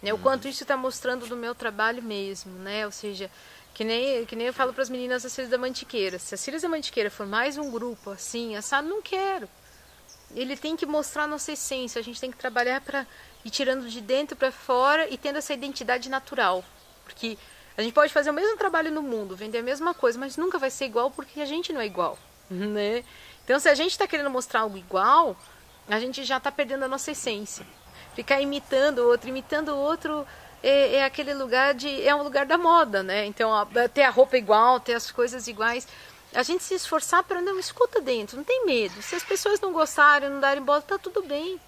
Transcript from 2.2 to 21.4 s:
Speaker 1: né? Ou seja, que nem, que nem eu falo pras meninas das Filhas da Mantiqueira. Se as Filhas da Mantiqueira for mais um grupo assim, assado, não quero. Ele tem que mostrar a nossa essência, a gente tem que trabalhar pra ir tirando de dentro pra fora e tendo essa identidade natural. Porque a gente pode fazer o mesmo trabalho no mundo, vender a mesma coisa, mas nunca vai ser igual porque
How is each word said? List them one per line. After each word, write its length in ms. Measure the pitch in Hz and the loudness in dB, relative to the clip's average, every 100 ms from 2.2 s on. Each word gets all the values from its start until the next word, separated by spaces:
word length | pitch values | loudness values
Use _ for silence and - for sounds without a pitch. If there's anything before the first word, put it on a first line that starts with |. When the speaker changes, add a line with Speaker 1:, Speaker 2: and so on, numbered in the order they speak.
| 196 196 196 185 | -6 -10 -14 -14
Speaker 1:
né? 260 | 190 208 | -8 -6
Ou 80 | 214 | -6
seja, 380 | 202 208 190 190 - - - - | -8 -10 -8 -12 -14 -20 -20 -20
que 100 | - | -6
nem, 420 | 220 226 262 254 226 | -2 0 0 -2 -4
que 100 | 226 | -4
nem 120 | 233 | -4
eu 40 | |
falo 220 | 254 262 | -2 -2
pras 160 | 254 262 | -2 -4
meninas 320 | 254 247 247 | -4 -4 -4
das 120 | 247 | -4
Filhas 160 | - 254 | -8 -2
da 60 | 247 | -2
Mantiqueira. 640 | 254 262 - 240 190 180 | -2 -6 -8 -4 -2 -4
Se 160 | - | -10
as 100 | 196 | -8
Filhas 160 | - 311 | -8 -4
da 80 | 339 | -2
Mantiqueira 420 | 320 - - 208 | -4 -4 -2 -2
for 160 | - 202 | -4 -4
mais 300 | 208 262 285 | -2 -2 -2
um 140 | 285 | -6
grupo 400 | 233 240 226 - | -6 -6 -8 -12
assim, 440 | 196 - 233 233 | -12 -10 -8 -8
assado, 320 | 208 214 277 302 | -8 -2 -2 -2
não 140 | 415 | -6
quero. 480 | - 381 392 381 214 _ - - - - - - - | -4 -4 -2 -4 -8 _ -20 -20 -20 -20 -20 -20 -14
Ele 220 | - 254 269 | -8 -6 -6
tem 200 | 302 320 | -6 -4
que 80 | 294 | -2
mostrar 380 | 302 294 294 | -2 -2 -4
a 20 | 302 | -4
nossa 260 | 302 - | -4 -8
essência, 480 | 294 - 262 247 240 | -8 -6 -6 -6 -8
a 20 | |
gente 160 | 226 233 | -8 -10
tem 100 | 254 | -10
que 60 | 247 | -8
trabalhar 440 | 254 226 247 262 | -4 0 0 0
pra 260 | - 277 254 - - - | -4 -6 -6 -14 -20 -18
ir 60 | 226 | -10
tirando 380 | - 262 262 240 | -2 0 0 -4
de 120 | 233 | -12
dentro 360 | 208 262 294 - | -2 -2 -2 -2
pra 140 | 269 | -2
fora 580 | - - 247 269 302 311 | -2 0 2 4 4 2
e 80 | 254 | -4
tendo 220 | 294 285 | -4 -4
essa 140 | 294 | -4
identidade 560 | 285 277 277 240 247 262 | -6 -6 -8 -2 -2 -2
natural. 560 | 269 - 262 202 185 - - - - | -6 -6 0 2 0 -4 -20 -20 -20
Porque 340 | - - 226 214 - - - - | -20 -8 -8 -8 -16 -20 -14 -4
a 60 | |
gente 100 | 226 | 2
pode 200 | 233 294 | 4 4
fazer 180 | 302 294 | 4 0
o 20 | |
mesmo 220 | 302 415 440 | 0 0 0
trabalho 340 | 403 330 320 | 0 0 0
no 120 | 311 | -4
mundo, 340 | 285 226 202 185 | -4 -6 -6 -10
vender 220 | 214 233 | -6 -4
a 40 | |
mesma 320 | 240 277 330 | -4 -2 -2
coisa, 240 | 339 254 233 | 2 0 0
mas 180 | 269 254 | -6 -4
nunca 220 | 359 359 | -4 -2
vai 120 | 269 | -4
ser 160 | - 269 | -4 -4
igual 240 | 220 254 | 0 -2
porque 300 | 269 277 294 | -4 -12 -8